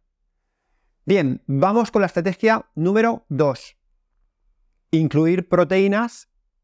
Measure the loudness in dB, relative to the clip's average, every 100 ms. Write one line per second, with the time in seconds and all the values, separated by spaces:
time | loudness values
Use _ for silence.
0 | _ _ _ _ _ _ _ _ _ _
1 | -2 0 0 -4 -4 -2 0 0 0 0
2 | 0 -2 -4 -2 0 0 -4 -4 0 2
3 | 0 -2 -6 -2 0 -2 -10 _ _ _
4 | _ _ _ _ _ _ _ _ _ -2
5 | 0 0 0 0 0 0 2 2 2 0
6 | -4 -8 -20 _ _ _